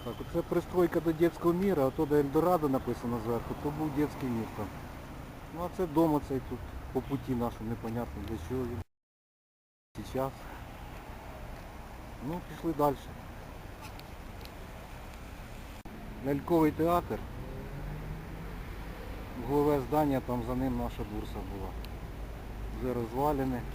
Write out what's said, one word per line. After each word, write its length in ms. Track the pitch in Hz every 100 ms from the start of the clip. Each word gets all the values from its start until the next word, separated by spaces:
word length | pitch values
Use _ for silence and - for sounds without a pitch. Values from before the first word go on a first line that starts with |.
Так, 100 | - -
оце 200 | - 170
пристройка 580 | 165 175 - 180 170 175
до 140 | 160
дитячого 400 | 156 170 - 170
міра, 340 | 175 196 170 131
а 20 |
то, 160 | - 151
де 140 | 147
Ельдорадо 500 | 143 143 165 180 151
написано 500 | 131 - 117 120 120 110
зверху, 300 | 117 - 123
то 60 | 147
був 200 | 147 156
дитячий 400 | 139 147 - 131
мір 160 | 117 110 -
там. 80 | 101 - - - - - - - - 156
Ну, 60 | 175
а 120 | -
це 100 | 180
дом 260 | 147 165
оцей 280 | 147 - 135 -
тут, 100 | 123 - - -
по 80 | 135
путі 300 | 123 139 -
нашому, 380 | 123 117 - 110
непонятно 540 | 113 113 117 117 - 101
для 100 | 113 -
чого 140 | 127
він. 180 | 123 92 - _ _ _ _ _ _ _ _ _ _ -
Сейчас. 360 | 101 127 135 - - - - - - - - - - - - - - - - - - - 123
Ну, 140 | 175 -
пішли 240 | 151 170 147
далі. 180 | 147 131 - - - - - - - - - - - - - - - - - - - - - - - - - - - - - - - - 127
Ляльковий 440 | 143 - 170 156
театр. 480 | 147 165 175 170 107 - - - - - - - - - - - - - - - - - - - - - -
Углове 360 | 117 143 147 147
здання, 400 | 120 151 151 131
там 240 | - 123 117
за 80 | 127
ним 220 | 131 120
наша 260 | 120 - 110
бурса 260 | 107 - 110 92
була. 160 | 98 92 - - - - - - - - - - -
Вже 140 | 127
розвалене. 680 | 120 117 120 143 143 131 123 110